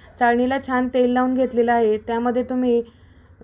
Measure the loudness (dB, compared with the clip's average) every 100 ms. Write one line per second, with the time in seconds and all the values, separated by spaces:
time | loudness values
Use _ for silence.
0 | -14 -2 0 2 0 -2 -2 -2 0 0
1 | 2 2 0 0 -2 0 2 2 2 0
2 | -4 -4 -2 -2 -4 -2 0 0 -2 -12
3 | -20 -20 -20 -20